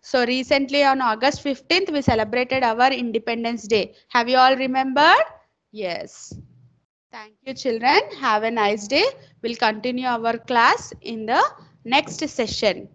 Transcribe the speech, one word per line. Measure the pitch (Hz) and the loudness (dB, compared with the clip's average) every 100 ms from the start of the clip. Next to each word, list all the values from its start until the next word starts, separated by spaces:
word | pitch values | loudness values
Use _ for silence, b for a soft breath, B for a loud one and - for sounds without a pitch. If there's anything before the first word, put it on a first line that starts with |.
So | - 262 240 | -2 -2 0
recently | 254 254 277 269 277 | -2 0 0 2 2
on | 277 269 | 2 2
August | 247 220 254 294 | 0 0 0 0
fifteenth, | 285 262 _ 359 392 | -6 -6 _ -2 0
we | 294 | -2
celebrated | - 226 214 240 254 262 | 0 0 0 -2 -2 0
our | 247 226 254 | 0 2 2
Independence | 262 247 220 226 233 233 233 208 | 2 -4 -6 -6 -6 -6 -8 -2
Day. | 214 - b b | -2 -2 b b
Have | 247 233 | -2 2
you | 254 | 4
all | 254 262 | 4 4
remembered? | 262 262 269 262 311 427 640 - _ _ _ | 0 -2 -2 4 6 6 2 -6 _ _ _
Yes. | 214 190 170 - - - - - _ _ _ _ _ _ | -8 -6 -6 -10 -16 -18 -18 -20 _ _ _ _ _ _
Thank | 233 214 214 | -20 -20 _
you, | - | -14
children. | 262 269 226 240 339 587 392 | -6 -4 0 2 2 0 -4
Have | 269 214 | 0 0
a | 220 | 0
nice | 233 208 208 208 | 0 0 -2 -2
day. | 277 466 539 b b | 0 0 -2 b b
We'll | 226 233 | -10 -2
continue | 226 214 247 247 254 | -2 -2 -4 -4 -4
our | 240 226 233 | -2 -2 -4
class | - 240 240 453 - - | 0 4 4 2 -4 -14
in | - 226 220 | -10 -10 -2
the | 269 554 - B B | 0 0 -2 B B
next | 233 269 302 - 302 | -2 -2 -2 -8 -8
session. | - 220 - 214 175 202 | -4 -6 -2 -2 -2 -10